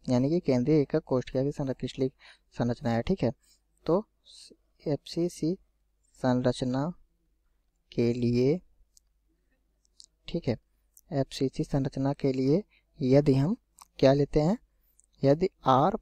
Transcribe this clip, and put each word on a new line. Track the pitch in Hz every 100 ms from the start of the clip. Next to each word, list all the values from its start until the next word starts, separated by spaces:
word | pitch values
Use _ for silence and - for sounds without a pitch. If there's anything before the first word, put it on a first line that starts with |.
| -
यानी | 123 135
कि | 170
केंद्रीय | - 127 127 156
एकक | 135 156
कोष्ठिका | - 131 - 131
की | 139
संर-, | 147 135
क्रिस्टलीय | - 127 - 131 _ - - _ -
संरचना | 120 120 120
है, | 117
ठीक | - 196
है। | 120 - _ _ _ _ -
तो | 185 - _ _ - - - _ _
एफ़सीसी | 165 143 - 170 175 - 156 190 _ _ _ _ _ -
संरचना | 131 127 123 - 127 131 160 - _ _ _ _ _ _ _ _ _
के | - 120
लिए, | 120 120 120 135 180 - _ _ _ _ _ _ _ _ _ _ _ _ _ - _ -
ठीक | 170 -
है, | 110 _ _ _ _ -
एफ़सीसी | 143 131 - 131 -
संरचना | 156 143 135 135 135
के | - 139
लिए | 131 135 175 - _ _ -
यदि | 127 139 147
हम | 135 151 247 _ _ - -
क्या | 135
लेते | 139 139 156
हैं, | 156 233 _ _ _ _ _ -
यदि | 135 156 185 _ 135
आर | 131 170 220